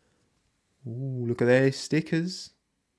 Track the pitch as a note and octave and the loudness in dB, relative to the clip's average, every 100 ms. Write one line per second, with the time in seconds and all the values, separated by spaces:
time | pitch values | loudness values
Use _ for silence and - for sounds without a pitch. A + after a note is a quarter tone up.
0 | _ _ _ _ _ _ _ _ B2 A#2 | _ _ _ _ _ _ _ _ -14 -10
1 | C3+ B2+ A#2+ A#2+ B2 B2+ C3+ C3+ - D3+ | -8 -4 -2 2 4 6 4 0 -2 -2
2 | D#3+ E3 F3 F3+ - _ _ _ _ | 0 -2 -4 -8 -16 _ _ _ _